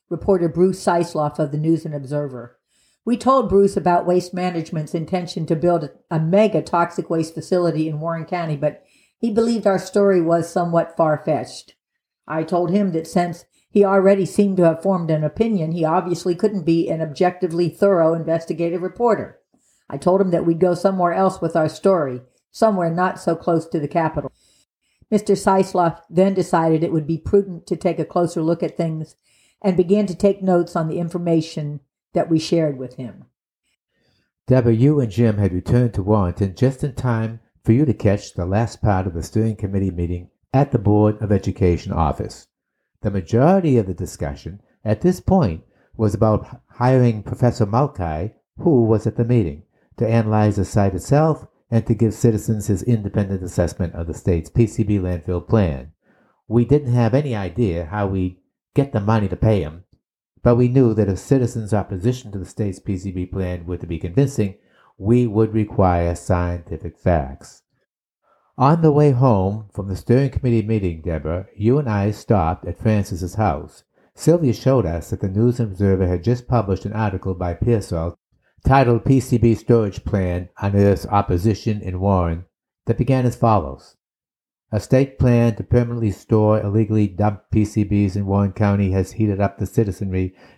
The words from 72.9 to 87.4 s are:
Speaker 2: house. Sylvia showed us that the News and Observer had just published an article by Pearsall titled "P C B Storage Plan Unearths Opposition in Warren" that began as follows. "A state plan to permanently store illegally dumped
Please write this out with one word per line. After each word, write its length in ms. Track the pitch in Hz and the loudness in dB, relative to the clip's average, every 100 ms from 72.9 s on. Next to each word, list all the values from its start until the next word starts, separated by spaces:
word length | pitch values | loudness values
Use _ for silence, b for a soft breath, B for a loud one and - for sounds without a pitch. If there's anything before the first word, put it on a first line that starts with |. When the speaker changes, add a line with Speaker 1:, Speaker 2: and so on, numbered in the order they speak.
| 107 98 82 87 107 | 0 -2 -6 -6 -2
Speaker 2:
house. 480 | 107 73 78 - _ _ _ | -2 -2 -6 -20 _ _ _
Sylvia 380 | - - 170 147 | -4 2 4 2
showed 320 | 110 131 131 | 0 2 2
us 240 | 87 82 - | 2 -4 -6
that 120 | - | -6
the 80 | 101 | -4
News 300 | 95 120 123 | 0 0 0
and 120 | 113 | -2
Observer 360 | 92 101 95 90 | 0 0 2 2
had 160 | 90 | 0
just 260 | 85 123 - | 0 -2 0
published 360 | 123 98 92 | -2 0 -2
an 80 | 101 | -4
article 400 | 101 107 95 98 | -4 -4 -4 -6
by 220 | 92 90 | -4 -4
Pearsall 600 | 85 113 113 - 82 85 - _ _ _ _ | -2 0 0 0 -4 -6 -8 _ _ _ _
titled 400 | - 135 123 117 - | 2 4 4 2 2
"P 140 | 135 | 2
C 180 | 123 123 | 2 2
B 160 | 117 | 2
Storage 500 | 113 - 117 107 - | 2 2 2 2 -4
Plan 440 | - 104 90 87 90 - | -4 -2 -2 -4 -8 -6
Unearths 460 | 101 101 101 92 - | -2 4 4 2 0
Opposition 720 | 101 98 90 104 101 - 104 | 0 0 0 0 0 -2 -4
in 180 | 92 92 | -4 -4
Warren" 460 | 98 95 87 82 92 _ _ _ - | 0 2 0 -4 -8 _ _ _ -4
that 120 | 123 | -2
began 260 | 131 131 | 0 0
as 100 | 123 | 0
follows. 640 | 120 117 107 71 67 - _ _ _ _ _ _ _ _ | 0 2 2 0 -10 -18 _ _ _ _ _ _ _ _
"A 80 | 107 | -6
state 400 | - 131 139 - | 2 2 2 0
plan 380 | 127 120 117 107 | 2 4 2 0
to 80 | |
permanently 460 | - 120 120 120 110 | 0 0 0 -2 -4
store 500 | 95 - 110 107 107 | -4 0 2 4 2
illegally 480 | 101 104 107 110 104 | 2 0 2 2 0
dumped 420 | 90 104 104 | 0 -2 -2